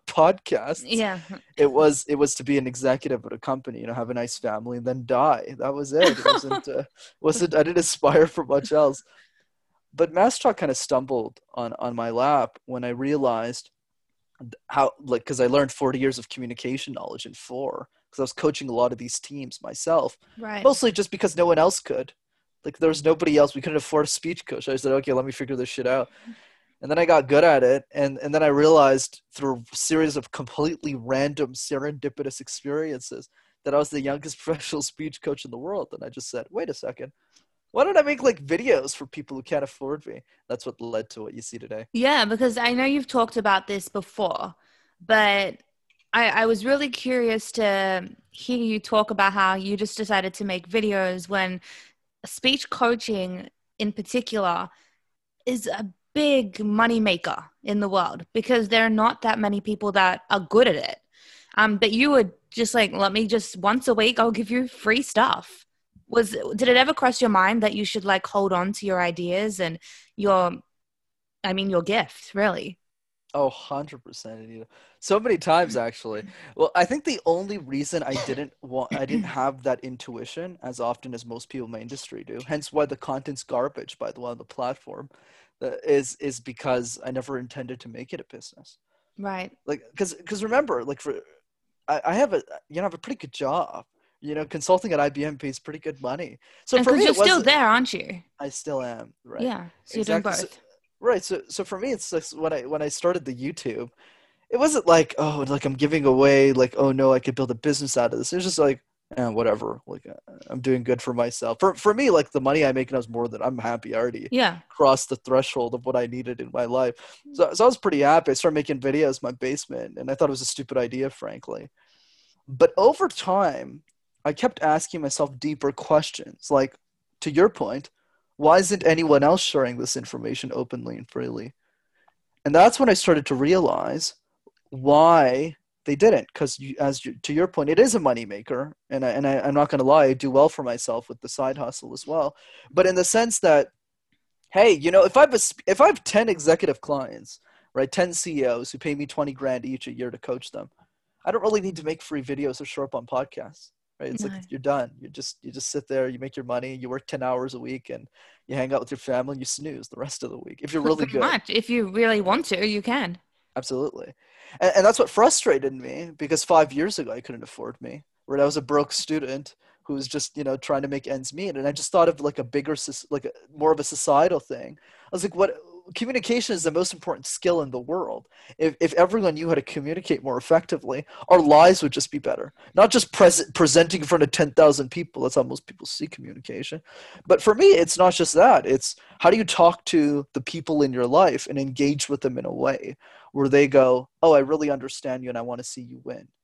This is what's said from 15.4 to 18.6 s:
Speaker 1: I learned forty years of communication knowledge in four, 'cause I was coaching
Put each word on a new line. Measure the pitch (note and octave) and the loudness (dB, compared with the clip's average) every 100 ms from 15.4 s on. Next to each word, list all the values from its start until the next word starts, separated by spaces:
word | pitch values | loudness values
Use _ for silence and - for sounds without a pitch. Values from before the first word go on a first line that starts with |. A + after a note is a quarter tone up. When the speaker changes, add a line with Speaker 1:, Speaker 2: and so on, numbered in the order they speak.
Speaker 1:
I | B2 | 2
learned | C#3+ C3+ | 2 0
forty | - C3+ B2+ | -2 -4 0
years | C3+ B2 | -2 -4
of | A2+ | -12
communication | - B2 A#2+ B2 C3+ - | -14 -12 -10 -8 -8 -8
knowledge | B2 - - - | -12 -12 -14 -16
in | - | -18
four, | - B2+ C3+ - C#3 _ _ | -14 -10 -8 -10 -16 _ _
'cause | - | -6
I | |
was | D#3 | -6
coaching | - D#3 C#3+ | 0 -2 -2